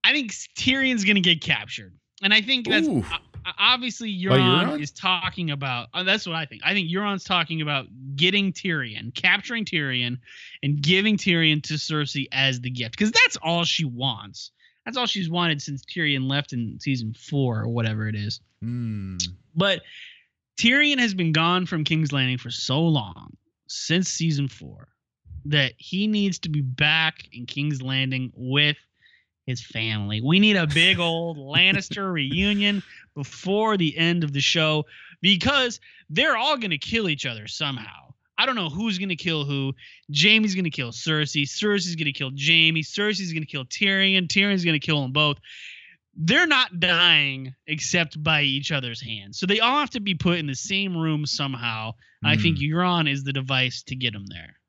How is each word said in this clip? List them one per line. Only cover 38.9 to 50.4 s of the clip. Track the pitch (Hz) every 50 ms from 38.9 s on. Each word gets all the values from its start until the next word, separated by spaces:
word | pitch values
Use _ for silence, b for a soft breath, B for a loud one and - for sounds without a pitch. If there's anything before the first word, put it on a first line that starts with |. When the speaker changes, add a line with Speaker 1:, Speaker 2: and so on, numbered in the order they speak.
| 196 180
Speaker 1:
gonna | 196 196 180
kill | 151 - 170 165 156 143
who. | 143 143 139 135 135 131 B B B B B B B
Jaime's | 147 143 156 208 214 220 214 208 190
gonna | 185 185 165
kill | - - 131 117
Cersei. | 110 - - 160 156 151 151 139 - 151 143
Cersei's | 135 - - 208 214 208 202 170 180 170
gonna | 160 151 147
kill | 135 - 143 131 135 139
Jaime. | 139 156 165 165 160 160 160 160 156
Cersei's | - - - 202 214 214 175 196 175 160
gonna | 160 156
kill | - - 143 131
Tyrion. | - - - 214 196 196 196 190 190 190 190 185 165
Tyrion's | - 202 196 202 202 190 175
gonna | 170 160 147
kill | - - 160 147
them | 135 127 131
both. | 151 151 147 143 - B B B B B B B B B B B B _ _ _ -
They're | 160 160 233 302 359 330
not | 294 262 254 202 185 175
dying | 165 180 170 165 175 175 165 151 143 139 135 131 131 131 131 _ _ -
except | 156 151 - - - 175 170 156 - 156 151
by | 160 160 151 147
each | 139 135 139 139 -
other's | 160 139 131 120 117 117
hands. | - 123 117 104 98 98 113 -
So | -
they | 185 202 220
all | 226 240 269 294
have | 294 240
to | - 247
be | 202 202 185
put | 151 - 175 175
in | 175